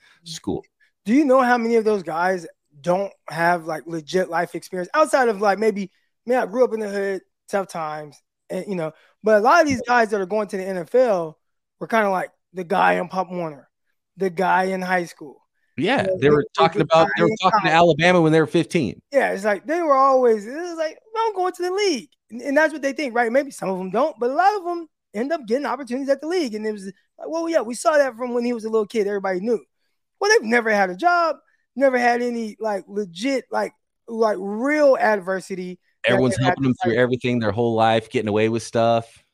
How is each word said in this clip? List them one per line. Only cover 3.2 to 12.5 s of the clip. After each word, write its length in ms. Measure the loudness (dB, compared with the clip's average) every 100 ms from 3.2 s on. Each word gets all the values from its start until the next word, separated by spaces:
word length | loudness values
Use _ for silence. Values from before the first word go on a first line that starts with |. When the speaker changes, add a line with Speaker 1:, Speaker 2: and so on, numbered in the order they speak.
| -12
Speaker 2:
have, 340 | 0 2 2
like, 200 | -2 -8 -8
legit 420 | -10 -4 -2 0
life 260 | -2 -4
experience 360 | -8 -10 -10 -4
outside 360 | 0 2 2 2
of, 120 | 2
like, 180 | 0 2
maybe, 320 | 0 -2 -8 _ _ _ -2
man, 160 | -2
I 40 | 0
grew 180 | 0
up 100 | 0
in 60 | 0
the 100 | -2
hood, 320 | -4 -4 -4 -10 _ _
tough 200 | -4 -4
times, 520 | -8 -8 -8 -12 -20 _ _ _
and, 160 | -10 -6
you 60 |
know, 180 | -6 -6 -10 _ _
but 160 | 2 4
a 20 |
lot 220 | 6 4
of 40 | 4
these 140 | -2
guys 300 | 0 2 2
that 100 | -2
are 60 | -4
going 220 | -4 -4
to 100 | -8
the 60 |
N 120 | -6 -8
F 180 | -2
L 440 | 2 2 0 -4 -12 _ _ _ _
were 80 | -2
kinda 220 | 0 0
like 220 | -2 -4 _ _